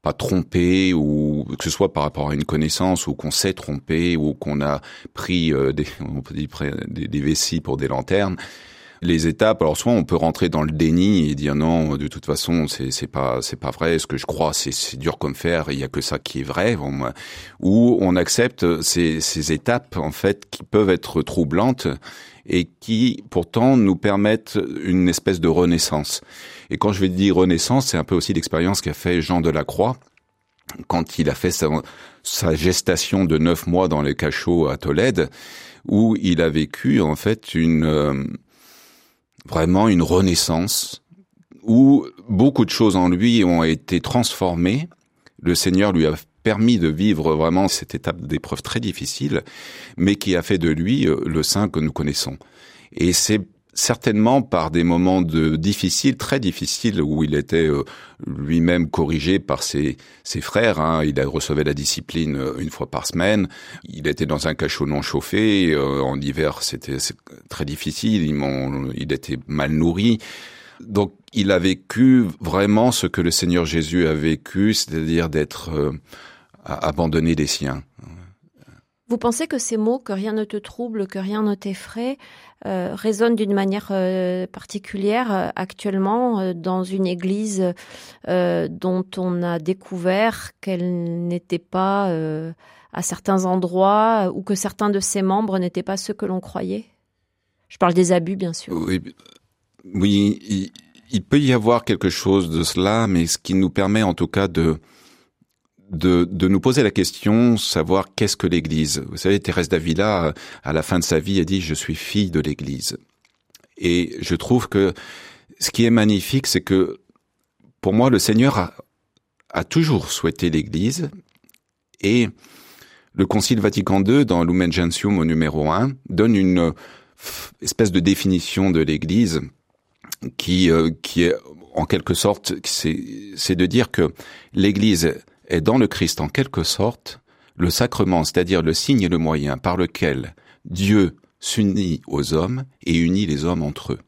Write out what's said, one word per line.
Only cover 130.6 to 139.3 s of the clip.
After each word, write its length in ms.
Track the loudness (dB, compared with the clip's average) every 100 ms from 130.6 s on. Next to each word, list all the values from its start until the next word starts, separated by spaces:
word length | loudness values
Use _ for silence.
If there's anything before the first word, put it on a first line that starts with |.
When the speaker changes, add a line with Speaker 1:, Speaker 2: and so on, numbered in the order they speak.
| 4
Speaker 1:
euh, 200 | 4 2 -2
qui 220 | -6 0
est 100 | 0 0 -6 -20 -10 -6
en 100 | -2
quelque 280 | -2 -2
sorte, 420 | 0 0 0 -4 -8 -6
c'est, 340 | -4 -4 -4 -8 -14 -16 -10
c'est 180 | -4 0
de 100 | 2
dire 240 | 2 0
que 240 | 0 0 -2 -20 -20 -8
l'Église 640 | 0 2 4 2 4 2 -2 _ _ _
est 120 | 0
dans 160 | 2 2
le 100 | 2
Christ 320 | 0 -2 -2
en 80 | -4
quelque 360 | -2 -4 -2
sorte 580 | -4 0 -2 -2 -16 -20 _ _ _ -2
le 140 | -2
sacrement, 560 | 0 -2 0 2 2 2
c'est-à-dire 360 | 0 2 2
le 120 | 2
signe 300 | 0 2 2
et 40 | 2
le 100 | 2
moyen 400 | 0